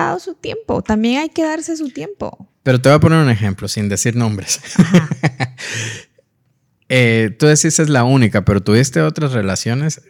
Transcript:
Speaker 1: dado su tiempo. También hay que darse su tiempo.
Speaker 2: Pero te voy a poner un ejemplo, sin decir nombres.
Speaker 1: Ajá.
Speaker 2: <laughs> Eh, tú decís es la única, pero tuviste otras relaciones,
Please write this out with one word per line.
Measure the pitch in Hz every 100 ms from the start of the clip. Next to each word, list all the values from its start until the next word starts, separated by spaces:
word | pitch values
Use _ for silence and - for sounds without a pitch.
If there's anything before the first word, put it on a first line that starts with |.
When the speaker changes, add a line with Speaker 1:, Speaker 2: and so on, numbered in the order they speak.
| 339
Speaker 1:
dado | 359
su | 381
tiempo. | 330 - 440 453 196
También | - 214 226 254
hay | 311
que | -
darse | 320 320 311 320
su | 302
tiempo. | - - 403 - - - _
Speaker 2:
Pero | - 127
te | 135
voy | 151
a |
poner | 165 160
un | 147
ejemplo, | 110 104 95 101
sin | - 104
decir | 98 123 117
nombres. | 113 104 - - - -
Speaker 1:
Ajá. | 165 185 156
Speaker 2:
<laughs> | - 160 - 127 - - 117 110 - - _ _ _ _ _ _ _ -
Eh, | 131 123 113 113 -
tú | 151
decís | 151 165 -
es | 156
la | 139
única, | 120 135 113 107 95
pero | 101
tuviste | 98 107 131 -
otras | 156 156 151
relaciones, | 127 98 95 - 123 156 -